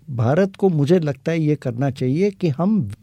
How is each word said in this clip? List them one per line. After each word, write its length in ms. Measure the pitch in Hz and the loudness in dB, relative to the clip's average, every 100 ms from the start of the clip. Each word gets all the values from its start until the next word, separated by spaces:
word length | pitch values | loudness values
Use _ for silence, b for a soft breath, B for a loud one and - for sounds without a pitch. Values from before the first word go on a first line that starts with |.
| - | -10
भारत 460 | 120 117 160 196 - | -2 0 2 0 0
को, 140 | 196 | 0
मुझे 300 | 156 139 185 | 2 2 2
लगता 320 | 151 131 - | 0 -4 -4
है, 80 | 165 | -2
ये 160 | 151 147 | 0 -2
करना 340 | 131 117 139 | -4 -4 -4
चाहिए 420 | 127 127 147 202 | -2 -2 0 -2
कि 160 | 190 175 | -2 -2
हम 440 | 135 185 220 104 - | 0 0 0 -2 -8